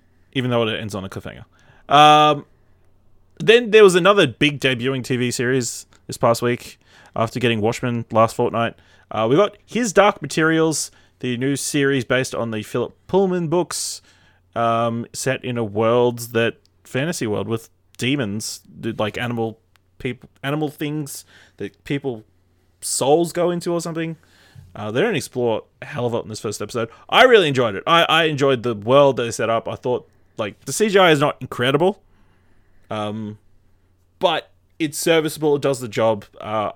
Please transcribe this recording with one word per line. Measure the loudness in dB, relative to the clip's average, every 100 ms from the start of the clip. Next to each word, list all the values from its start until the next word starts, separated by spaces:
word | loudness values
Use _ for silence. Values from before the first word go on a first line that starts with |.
| _ _ _
even | -4 0
though | 0 0
it | -4
ends | -6
on | -8
a | -10
cliffhanger. | -12 -14 -16 -20 _ _ _ 2
Um, | 6 8 6 4 0 -6 _ _ _ _ _ _ -20 _ -2
then | 4 4 6
there | 8
was | 8
another | 8 4 4 2
big | 2 -2 0
debuting | -2 0 -2 -4
T | -4 -2
V | -2
series | -2 -2 -2 -4 -8 -16 _ -16
this | 0
past | 2 2
week | 0 -2 -8 -20 _ _ -10 -4
after | -4 -2
getting | 0 0
Watchmen | -2 -2 -4 -6 -2
last | 2 2 2
fortnight. | -2 0 -4 -6 _ _ -10
Uh, | -4 2
we | 2
got | 2 -2
His | _ -4 0
Dark | 4 4 2
Materials, | -4 -2 0 2 0 -2 -8 _ _ _
the | -8 -4
new | -4 -4
series | -4 0 0 0
based | 0 -2 -2
on | -6 -6
the | -6
Philip | -6 -6 -6 -8 -2
Pullman | 0 0 -2 -2
books, | -2 -2 -6 -8 -12 -18 _ _ _ _
um, | -2 0 0 -2 -4 -8
set | -6 -4 -4
in | -4 -6
a |
world | -4 0 2 4 2 0 -4
that, | -2 -2 -4 _ _
fantasy | -8 -6 -4 -4 -4
world | -4 -4
with | -6 -8 _ _ -6
demons, | -2 -2 -4 -6 -8 -12 -16 -10
th-, | -8 -4
like | -4 -4
animal | -6 -4 -6 -8 _ _ _ -12
peop-, | -10 -10 -16 _
animal | -6 -4 -6
things | -6 -8 -6 -8 -14 -20 -20 _ -14
that | -14 -12
people | -8 -6 -6 -8 -12 _ _ _ _ _
souls | -8 -2 2 2 2
go | -2 -2
into | -2 -4
or | -4
something. | -6 -8 -8 -10 _ _ _ -20 -20
Uh, | -12 -6
they | -2
don't | -2 -2
explore | -6 -4 -2 -2 -6 _
a | -12
hell | -6 -4
of |
a | -4
lot |
in | -6
this | -8
first | -8 -8
episode. | -8 -6 -6 -10 0
I | 4
really | 8 6 6
enjoyed | 2 0
it. | -2 2
I, | 4
I | 4 2
enjoyed | 0 2 2 2
the | -2
world | -4 4 6 6 4
they | -4
set | -2 -2
up. | -2 -2
I | -6
thought, | -4 -4 -6 _ _ -8
like, | -8 -8 -8
the |
C | -2 2
G | 6
I | 6
is | 6
not | 2 -2
incredible, | -10 -4 0 2 0 -2 _ _ _ _ _ _ _ -20 -10
um, | -6 -6 -8 -10 -14 _ _ _ _ _ _ _ _
but | -2 -2 -6 _ _ -8
it's | -6 -2
serviceable. | 0 2 0 -2 0 0
It |
does | 0 -2
the | -6
job. | 0 0 0 -6 -16
Uh, | -8 -4 -4